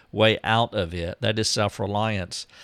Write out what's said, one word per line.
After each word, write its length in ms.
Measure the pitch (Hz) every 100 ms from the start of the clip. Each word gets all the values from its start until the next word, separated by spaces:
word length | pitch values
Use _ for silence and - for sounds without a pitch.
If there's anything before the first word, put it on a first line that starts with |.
| _
way 280 | 107 110 104
out 300 | 95 113 117
of 220 | 104 82
it." 240 | 87 85 -
That 180 | 104 110
is 80 | 107
self-reliance. 1000 | - 104 - 101 104 110 104 90 - - -